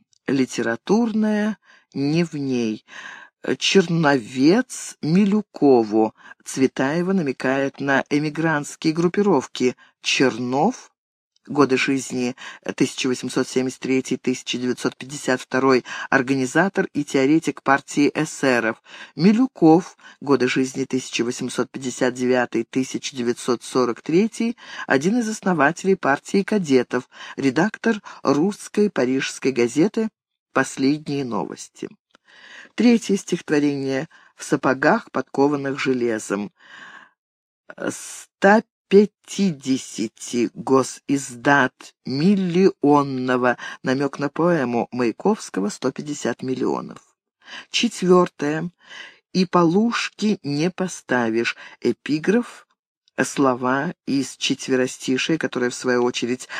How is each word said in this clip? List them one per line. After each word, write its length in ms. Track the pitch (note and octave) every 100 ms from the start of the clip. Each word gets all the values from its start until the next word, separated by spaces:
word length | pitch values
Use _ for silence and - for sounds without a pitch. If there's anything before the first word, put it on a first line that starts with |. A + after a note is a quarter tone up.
| _ _ -
«Литературное, 1300 | C3+ B2+ - A#2 A#2 - G#3+ A#3 G#3+ G#3+ G#3+ G#3+ G3+ _ _ _
не 320 | - C#3+ D#3+
в 80 | E3+
ней». 540 | D3 C#3 B2 A2 G#2+ _ - - - - _ - C3
черновец 1400 | - F#3+ F3 E3 D3 C#3 G#2 C3 C#3+ A3 - - - -
Милюкову. 1120 | C#3+ F3+ G3+ G#3+ - - C#3 B2 A2 A2 A2 _ - - -
Цветаева 680 | C#3 C3 - C3+ E3+ F3
намекает 680 | G3 C#3+ - C3 C3+ C#3 -
на 260 | C#3 C3+ -
эмигрантские 840 | D3 D#3 D3 E3 D3+ C#3 - D#3+
группировки. 840 | D#3+ F3 G#3 G3+ C#3+ - - B2+ - _ _
Чернов, 880 | - - C3 A2+ B2 C3 F#3+ - - _ _ _ _ _ -
годы 300 | C#3+ C3 B2+
жизни 600 | - C3+ - B2+ B2 - - - -
тысяча 320 | - C3 - C3
восемьсот 400 | B2 B2+ C3+ B2+
семьдесят 340 | C3 C3 -
третий, 360 | B2 C3 - B2+
тысяча 400 | B2+ B2+ - B2
девятьсот 400 | B2 A#2+ B2+ -
пятьдесят 460 | C3 C#3+ - B2+
второй, 420 | - C3 C3+ B2+ - - -
организатор 800 | C3+ B2+ C3+ B2+ D#3+ G3 - F3+
и 100 | C#3+
теоретик 580 | D3 C#3 C3+ D#3+ D#3 -
партии 480 | - C3+ - D3 C#3+
эсеров. 680 | - D#3 - C#3 A#2+ A2+ A2+ _ - -
Милюков, 840 | - F#3 A3 C4 - D#3+ E3 - _ - -
годы 260 | C3+ C3 B2+
жизни 360 | C#3 C3 C3+
тысяча 380 | C3 C3 - -
восемьсот 480 | A#2+ - B2 - A#2
пятьдесят 440 | C3 C3 - B2+
девятый, 500 | B2 B2 B2+ A#2+ A#2
тысяча 500 | A2+ C3 B2+ B2+ -
девятьсот 480 | C3 A#2 A#2 - A#2+
сорок 380 | - C3+ A#2+ A2+
третий, 560 | - E3 A3 - A#3 - - - -
один 320 | C3+ E3 B3
из 100 | A3
основателей 680 | G#3+ G3 E3 C#3 E3 F#3+ F#3+
партии 480 | C#3 C#3 - G3
кадетов, 680 | G3 G#3+ D3+ C3 A#2+ B2 - - - -
редактор 640 | C3+ C3+ G#3+ - A3+ G#3+ - -
русской 680 | - C#3+ G3 - - - G#2
парижской 640 | - B2 C3 - - C3+
газеты 560 | C3 A#2+ C3+ G3+ A3+ A3 _ _ _ _
«Последние 720 | C3+ C3+ - C3+ D3+ D3+ C#3 B2+
новости». 640 | G#2 D2 - - - - - _ _ _ - - - -
Третье 420 | - A#3 A#3 - G3
стихотворение 920 | - F3 - D3 D3 C#3 C3+ C3+ D#3+ - _
«В 80 | -
сапогах, 680 | - D#3 C#3+ C3 D3 A3 -
подкованных 680 | C3 - - C#3+ C#3+ C#3 C#3
железом». 720 | C#3 B2+ A#2+ A2 - G2+ G#2 _ - - - - - _ _ _ _ _ _ -
«Ста 840 | - - - - - - G3 A3 - _ -
пятидесяти 1600 | G3 G#3 _ - - G3 C3+ C3 C3 - - A2 - - B2 A2
госиздат 1400 | - - C3 B2 - - C#3 B2+ A#2+ C#3+ C#3+ C3 _ - _
миллионного». 1500 | - C3+ F3+ G3 F#3 F3 G3 - C#3+ D3 C#3 C3 B2+ B2+ B2 A#2 - -
Намёк 340 | C3+ C3 C#3+ -
на 100 | C#3+
поэму 600 | - E3+ E3+ B2 A#2+ -
Маяковского 800 | B2 A#2+ - F#3+ A3 - F#3 G3+
«Сто 240 | - C3
пятьдесят 500 | - D3 D3 A#2+ A#2+
миллионов». 580 | C3 B2+ G#2 C2 - - _ _ _ _ - - -
Четвёртое. 1000 | - A#3+ - F3+ F3+ F3 - D3 D#3+ F3 _ - - - _ _
«И 140 | F#3 F#3
полушки 920 | F3+ E3 F#3+ A#3 - - - G#3+ G3
не 260 | C#3+ C#3+ F3
поставишь». 840 | - F#3 - - B2+ A2+ A2+ A#2 - - -
Эпиграф, 840 | B2 - - D3+ D#3+ A#3 - - _ _ _ _ _ -
слова 720 | C3 - C3+ B2 B2+ C3+ E3 - -
из 300 | C3+ B2+ -
четверостишия, 1040 | - C3+ - B2+ B2+ - - B2+ - D#3+
которое, 320 | E3+ B2+ B2
в 40 |
свою 280 | - B2+ B2
очередь, 460 | B2 - A#2+ B2+ -